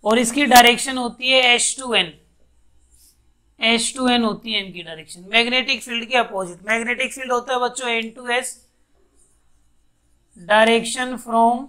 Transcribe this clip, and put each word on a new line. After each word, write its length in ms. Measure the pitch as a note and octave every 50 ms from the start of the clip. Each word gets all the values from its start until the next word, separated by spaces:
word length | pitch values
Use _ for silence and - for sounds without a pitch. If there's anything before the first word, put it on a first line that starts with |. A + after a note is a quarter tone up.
| -
और 140 | G#3 A3 A#3+
इसकी 260 | B3+ A#3 A#3 C#4+ D4
direction 520 | C4 B3+ B3 A#3+ A#3+ A#3 A3+ - C#4+ C4
होती 320 | B3+ B3 A#3 A3+ _ B3+ B3+
है 100 | C4 C4 B3+ B3 A#3+
एच 220 | A#3 - - - C4
टू 140 | C4 B3+ A3+
एन, 180 | G3 F#3 E3 D3 D3 _ _ _ _ _ _ _ _ _ _ _ _ _ _ _ _ _ _ _ _ _ _ _ _ _ _ _ _
एच 340 | A3+ A3+ A#3 A3+ A#3 - -
टू 120 | C4 B3+
एन 160 | B3 B3 A#3+ A#3
होती 300 | G#3+ G3+ - - A3+ A3
है 60 | G#3 G3
इनकी 180 | F#3+ E3 F3 E3+
direction, 420 | D#3+ E3 D#3 D#3 - - F3+ F3+ F#3
Magnetic 520 | G#3 A3+ A#3 A#3+ B3 B3+ B3 C4+ C4+ A#3 -
field 220 | B3+ A#3+ A#3 A#3 A3
के 80 | C4
opposite। 400 | B3 A3+ A#3 A3+ F#3+ F#3+ F3 F3 F3 F#3
Magnetic 460 | G#3 A3 A3+ A3+ A3+ A#3+ A#3+ C4 B3+ -
field 180 | C4+ C4 B3
होता 220 | B3+ A#3+ A#3+ A#3 B3+
है 60 | B3
बच्चों 300 | B3 A#3+ A#3+ B3 C4 A#3+
एन 200 | A#3 A3+ A3+ A3+
टू 180 | A3+ B3+ B3
S, 240 | A#3+ A#3+ B3+ B3 - - _ _ _ _ _ _ _ _ _ _ _ _ _ _ _ _ _ _ _ _ _ _ _ _ _ _ _ _ _ _ _ _ _ _ _ _
direction 760 | - F3 E3+ G#3 G#3+ A3 A3 A#3 A#3 A#3 A#3 - C4+ B3+ B3+ B3+ A#3+ -
from 420 | A#3+ A3+ A3+ A3+ A#3 A#3+ B3 C#4